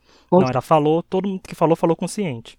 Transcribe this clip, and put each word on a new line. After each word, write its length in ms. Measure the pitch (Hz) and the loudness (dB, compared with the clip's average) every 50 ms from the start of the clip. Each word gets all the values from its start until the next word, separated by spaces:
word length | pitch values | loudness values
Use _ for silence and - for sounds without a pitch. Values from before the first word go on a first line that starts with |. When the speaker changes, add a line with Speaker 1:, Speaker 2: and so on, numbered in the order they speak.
| _ _ _ _ _ _ | _ _ _ _ _ _
Speaker 1:
Com 120 | 175 180 | 2 2
Speaker 2:
Não, 80 | - 127 | 2 2
era 120 | 123 123 | -2 -4
falou, 440 | - - 165 151 147 151 160 170 - | 0 0 0 2 2 2 0 -2 -2
todo 240 | - 190 185 185 202 | -4 -6 -4 -4 -6
mundo 120 | 190 185 - | -8 -10 -12
que 80 | - 165 | -16 -4
falou, 220 | - 170 151 165 | -2 0 0 2
falou 180 | - - 170 160 | 0 0 -2 -2
consciente. 640 | - 180 170 - 214 202 156 123 117 - - - | -2 -6 -8 -8 -8 -8 -8 -8 -10 -14 -18 -20